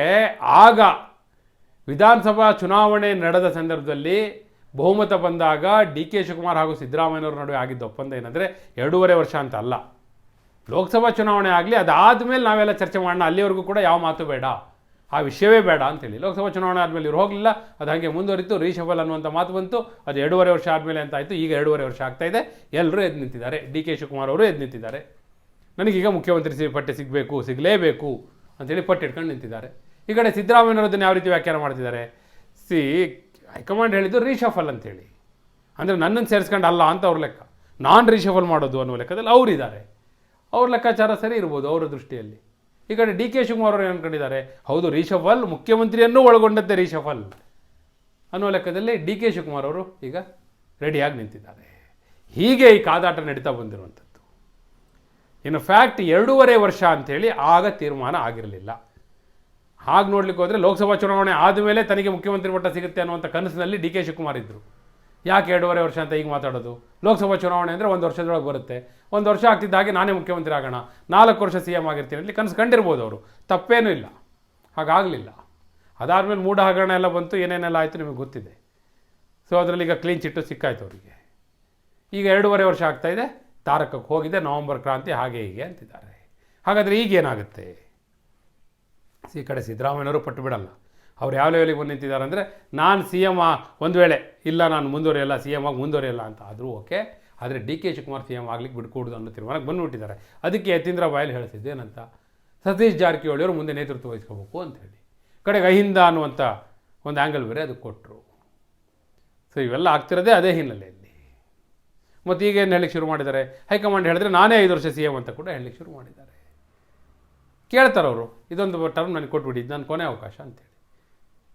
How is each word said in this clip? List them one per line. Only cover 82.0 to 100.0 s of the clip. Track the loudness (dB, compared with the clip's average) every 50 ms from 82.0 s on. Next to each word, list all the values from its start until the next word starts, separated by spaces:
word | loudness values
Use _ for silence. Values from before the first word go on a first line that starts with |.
| _ _ -8
ಈಗ | -2 2
ಎರಡೂವರೆ | 4 4 4 4 4 4 4 4
ವರ್ಷ | 2 2 2 0
ಆಗ್ತಾ | -2 -2 -2 -4 -4
ಇದೆ, | -4 -4 -6 -6 -8 -14 _ _ _ -12 _
ತಾರಕಕ್ಕೆ | -2 0 0 0 -4 -6 -12 -8 -4
ಹೋಗಿದೆ, | -4 -4 -2 -2 -4 -4
ನವೆಂಬರ್ | -2 -2 -4 -6 -6 -6 -8 -6
ಕ್ರಾಂತಿ | -4 -4 -4 -4 -4 -6 -4
ಹಾಗೆ | -4 -4 -6 -6 -8 -10
ಹೀಗೆ | -10 -10 -12 -12
ಅಂತಿದ್ದಾರೆ. | -12 -14 -18 -20 -20 _ -20 -20 -20 -20 _ _ _ _ _ _ _ _ _ _
ಹಾಗಾದ್ರೆ | 0 0 2 2 2 2 0
ಈಗೇನಾಗುತ್ತೆ? | 2 2 2 2 2 2 -2 -6 -10 -14 -16 -20 -20 -20 -20 -20 _ _ _ _ _ _ _ _ _ _ _ _ _ _ _ _ _ _ _ _ _ _ _ _ _ _ _ _ -20 -18 -16
ಈ | -14 -10
ಕಡೆ | -8 -8 -8 -8
ಸಿದ್ದರಾಮಯ್ಯನವರು | -10 -10 -6 -4 -4 -4 -4 -4 -4 -4 -4
ಪಟ್ಟು | -4 -6 -10 -8 -8
ಬಿಡಲ್ಲ. | -6 -6 -6 -8 -12 -18 _ _ _ _ _ _ -20 _ -8
ಅವ್ರು | -6 -4 0
ಯಾವ | 2 2 2
ಲೆವೆಲಿಗೆ | 4 4 2 2 0 -2
ಬಂದು | -4 -8
ನಿಂತಿದ್ದಾರೆ | -8 -8 -6 -6 -4 -4 -4
ಅಂದ್ರೆ, | -4 -4 -6 -6 -8 -12 -20 _ _ -4
"ನಾನ್ | 2 2 4 4 2 0
ಸಿ | -4 -2 0 0
ಎಂ | 0 2 2
ಆ-, | 2 2 0 -2 -6 -14 _ _
ಒಂದ್ | -4 -2 0
ವೇಳೆ | 0 0 0 -2 -2 -4 -10 -20 _ _
ಇಲ್ಲ | -4 -2 0 0 0
ನಾನು | 0 -2 -4 -4
ಮುಂದುವರಿಯಲ್ಲ, | -6 -4 -2 -2 -2 -2 -2 -4 -4
ಸಿ | -6 -6 -6 -6
ಎಂ | -6 -4
ಆಗಿ | -6 -6
ಮುಂದುವರಿಯಲ್ಲ" | -6 -6 -4 -4 -4 -4 -4 -8 -8 -10
ಅಂತ | -14 -16 -18 -20
ಆದ್ರೂ | -20 -16 -14 -14
ಓಕೆ, | -12 -14 -14 -12 -8 -8 -8 -8 -10 -14 -20 _ _ _ -14
ಆದ್ರೆ | -12 -10 -10 -10
ಡಿ | -8 -10 -10 -8
ಕೆ | -8 -8 -8
ಶಿವಕುಮಾರ್ | -8 -12 -12 -14 -14 -12
ಸಿ | -12 -12
ಎಂ | -12 -10 -10
ಆಗ್ಲಿಕ್ಕೆ | -10 -10 -10 -12 -14
ಬಿಡ್ಕೂಡ್ದು | -14 -16 -12 -12 -12 -10 -10 -12
ಅನ್ನೋ | -14 -14 -16
ತೀರ್ಮಾನಕ್ಕೆ | -16 -16 -12 -10 -10 -8 -8 -8
ಬಂದ್ಬಿಟ್ಟಿದ್ದಾರೆ. | -6 -6 -6 -8 -10 -12